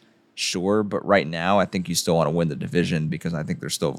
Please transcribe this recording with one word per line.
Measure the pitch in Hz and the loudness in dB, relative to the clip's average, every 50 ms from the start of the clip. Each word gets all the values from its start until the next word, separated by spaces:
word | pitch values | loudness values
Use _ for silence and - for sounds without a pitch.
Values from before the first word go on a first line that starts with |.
| _ _ _ _ _ _ _ | _ _ _ _ _ _ _
sure. | - - - - 92 87 98 104 107 | -6 -6 -4 -2 -2 0 2 2 2
But | 107 101 - - - | 0 0 -2 -2 2
right | 87 101 95 73 76 | 4 4 4 4 2
now, | 82 82 85 92 101 101 | -2 -2 0 2 4 4
I | 90 | 2
think | 87 - 95 87 85 | 2 0 -4 -4 -2
you | 85 | -2
still | - - - 85 | -2 0 2 2
wanna | 82 78 73 | 2 2 2
win | 80 85 85 82 | 2 2 0 0
the | 71 | -2
division | - - - - 87 87 - 85 80 78 78 | -4 -6 -2 0 0 0 2 0 -2 -2 -2
because | 80 76 - 85 85 | -4 -4 -6 -6 -6
I | 76 78 | -4 -4
think | 92 87 - | -6 -6 -6
they're | - 73 | -6 -8
still | - - - 73 69 | -6 -4 -2 -4 -4